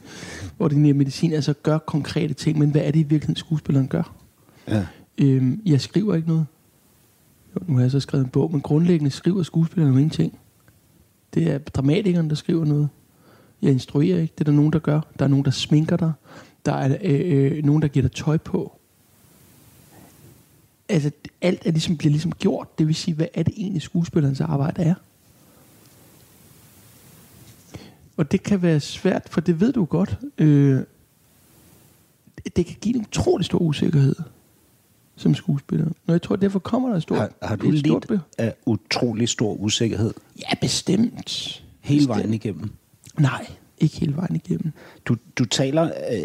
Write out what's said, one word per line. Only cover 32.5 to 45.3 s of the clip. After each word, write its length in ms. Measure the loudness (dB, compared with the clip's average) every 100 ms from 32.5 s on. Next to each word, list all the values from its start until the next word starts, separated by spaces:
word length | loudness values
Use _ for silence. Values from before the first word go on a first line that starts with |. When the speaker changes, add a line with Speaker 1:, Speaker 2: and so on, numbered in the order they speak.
| -2
Speaker 1:
det 100 | -2
kan 100 | -2
give 140 | -2 -2
en 60 |
utrolig 440 | -2 -2 0 0 0
stor 140 | 0
usikkerhed 560 | 0 0 2 4 2 0 -6 -16 _ _ _ _ _ _ _ -4
som 200 | 0 0
skuespiller. 500 | 0 -4 -2 -2 -2 -4 -2
Når 80 |
jeg 80 | -2
tror, 140 | -2 0
derfor 240 | 0 -2
kommer 300 | -2 -2 0
der 60 | -2
et 80 |
stort, 140 | -2 -2
Speaker 2:
Har, 100 | -2 -6
har 140 | -6 -2
du 140 | 0
Speaker 1:
et 100 | 2
stort 300 | 2 0 0
Speaker 2:
lidt 120 | -4
Speaker 1:
be- 220 | -4 -4
Speaker 2:
af 100 | -4 -4 -2
utrolig 640 | -2 -2 -2 -2 0 -2
stor 240 | -2 -2
usikkerhed? 600 | -2 -2 0 0 0 -2 -4 -14 -14
Speaker 1:
Ja, 160 | -6 -4
bestemt. 1040 | -2 -2 0 0 0 -4 -12 -10 -10 -14 -20 -10
Speaker 2:
Hele 200 | 0 2
Speaker 1:
Bestemt. 180 | 2 2
Speaker 2:
vejen 160 | -2
igennem? 380 | -2 -4 -8 -10 -14 _ _ -8 0
Speaker 1:
Nej, 260 | 0 0 -8 -18 _ -2
ikke 180 | -2 0
hele 160 | -4 -2
vejen 200 | -4 -4
igennem. 360 | -4 -6 -6 -10 -16 -8 -4
Speaker 2:
Du, 80 | -4 -4